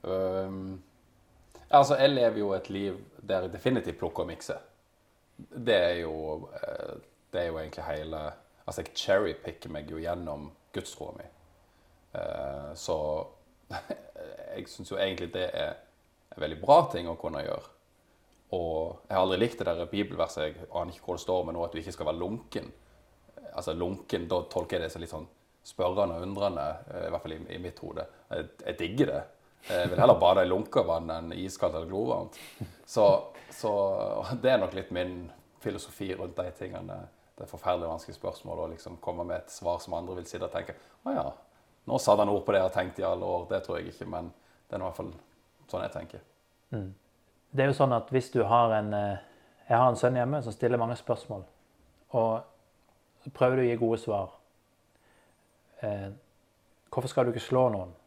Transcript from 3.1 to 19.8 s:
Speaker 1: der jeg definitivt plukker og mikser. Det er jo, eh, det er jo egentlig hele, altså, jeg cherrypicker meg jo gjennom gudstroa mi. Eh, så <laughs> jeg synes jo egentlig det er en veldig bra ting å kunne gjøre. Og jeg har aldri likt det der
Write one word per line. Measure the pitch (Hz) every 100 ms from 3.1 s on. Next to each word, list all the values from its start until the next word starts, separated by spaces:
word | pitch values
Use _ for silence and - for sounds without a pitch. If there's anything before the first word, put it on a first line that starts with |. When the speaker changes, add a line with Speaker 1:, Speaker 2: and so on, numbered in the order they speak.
| -
Speaker 1:
der | 101 95 90
jeg |
definitivt | 87 127 127 92 82
plukker | 87 -
og | 87
mikser. | 80 - - - _ _ _ _ _ _ -
Det | - - 117 101
er | 87 87
jo, | 82 78 78 78 - -
eh, | - - - - - _ _
det | 90
er | 87
jo | 80
egentlig | 78 76 76
hele, | 76 78 78 78 - _ _
altså, | - 85
jeg | 85 -
cherrypicker | - 98 98 78 - - -
meg | 78 76
jo | 80
gjennom | 82 87 85 73 73 - _
gudstroa | - - - - -
mi. | - _ _ _ _ _ _ _ _ -
Eh, | 50 - 67 69 73
så | 78 - 80 76 78 - - _ _ _
<laughs> | - - - - - 80 - - 101
jeg | -
synes | - 92
jo | 95
egentlig | 98 87 87
det | 92 90
er | - 76 - - _ _ _ _
en | -
veldig | 78 80
bra | 87 151 -
ting | 90 85
å | 82
kunne | 82 76 71
gjøre. | - - _ _ _ _ _ _ _ _
Og | 92 82 80 80 90 -
jeg | 95
har |
aldri | 92 92
likt | 120 -
det | 90
der | 85